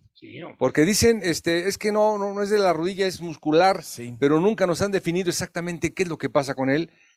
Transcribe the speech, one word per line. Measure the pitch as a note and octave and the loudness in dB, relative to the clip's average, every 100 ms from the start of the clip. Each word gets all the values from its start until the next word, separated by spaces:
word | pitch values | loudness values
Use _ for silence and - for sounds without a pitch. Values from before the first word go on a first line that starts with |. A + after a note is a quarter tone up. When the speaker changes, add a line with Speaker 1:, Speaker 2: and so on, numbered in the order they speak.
| _ _ | _ _
Speaker 1:
Sí, | - C3+ | -20 -18
hombre. | E3 - | -14 -2
Speaker 2:
Porque | C3 D3+ | 0 2
dicen, | E3 G#3 A#3 A3 | 2 4 4 2
este, | F3 D3+ E3+ E3+ F#3+ | -2 -4 -2 -2 -2
es | F#3+ | -4
que | G#3 | -2
no, | G#3+ G#3+ G#3 | 2 2 0
no, | G3+ | -4
no | G3 | -4
es | G3+ | 0
de | G#3 | 2
la | F#3+ | 4
rodilla, | D#3 F3 F#3+ F#3+ | 2 -2 -2 -4
es | E3 | -4
muscular, | E3+ D3 D3+ D#3 F#3+ F#3 | -10 -6 2 4 4 2
Speaker 3:
Sí. | - - A#2+ A#2+ | -6 -14 -12 0
Speaker 2:
pero | C#3+ D#3 | 2 4
nunca | G3 F#3+ F#3 | 2 2 0
nos | D3+ | 0
han | G3+ | 0
definido | F#3+ E3+ F3 F3 | -2 -2 -2 -2
exactamente | - F3+ F3 F3 E3 D#3+ | -4 -6 -8 -8 -4 -4
qué | - | -2
es | F3+ | -4
lo | D3+ | -4
que | C3 | -2
pasa | D3 C3+ C3+ | -2 -2 -2
con | C3 | 0
él, | D3 E3 _ _ | 0 -2 _ _